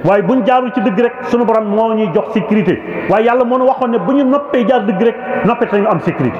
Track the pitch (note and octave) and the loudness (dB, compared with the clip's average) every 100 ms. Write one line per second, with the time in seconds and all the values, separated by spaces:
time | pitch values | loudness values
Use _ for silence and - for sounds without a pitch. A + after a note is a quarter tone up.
0 | D#3 G#3 F3 C4 A3 B3+ B3+ B3+ A3+ F#3+ | 2 2 2 0 2 2 0 -2 -2 0
1 | A#3+ - - A#3+ A3+ A3 G#3+ G#3 A3+ A3 | -2 -2 -4 0 2 0 0 0 0 0
2 | G#3+ E3 G3+ A3 - G#3 F3+ C3 - - | 0 0 -2 -4 0 0 2 -2 -4 -8
3 | - G3 A3+ A#3+ A#3+ B3+ B3+ C4+ B3 A#3 | 0 2 2 2 0 2 0 0 0 -2
4 | F3 C#4 C4 C#4 C#4+ B3+ G#3+ B3 G3+ F3+ | 0 2 2 0 0 -2 2 0 0 0
5 | A#3 A3+ - - F3+ A#3 A3+ G3+ G#3 F3 | 0 -2 -6 -2 0 0 0 0 0 0
6 | - D3+ B2+ F2 | -2 -2 -2 -4